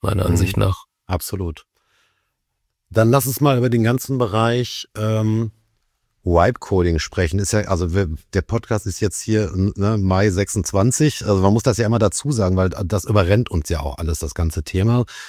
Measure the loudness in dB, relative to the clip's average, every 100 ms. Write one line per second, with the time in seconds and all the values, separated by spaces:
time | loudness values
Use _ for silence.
0 | -2 0 0 2 0 2 0 -2 -8 _
1 | -8 -6 -6 -8 -8 -8 -16 _ _ _
2 | _ _ _ _ _ _ _ _ _ 2
3 | 4 4 2 0 2 2 2 2 2 0
4 | -2 -2 0 2 2 0 -4 -8 -12 -6
5 | -2 0 0 0 -2 -8 _ _ _ _
6 | _ _ 2 4 4 2 0 2 2 0
7 | -2 -2 -2 -2 0 -2 0 -2 0 0
8 | -2 -4 _ -4 -2 -4 -2 -4 -4 -4
9 | -4 -4 -2 -2 0 -2 -2 0 -2 0
10 | 0 2 2 2 -2 -2 -2 0 2 2
11 | 0 0 0 2 4 4 2 0 0 2
12 | 2 0 -2 0 2 2 0 -2 -4 -2
13 | 0 2 4 2 0 -4 -4 -4 -6 -6
14 | -4 -4 -6 -4 -4 -4 -4 0 2 0
15 | -2 -8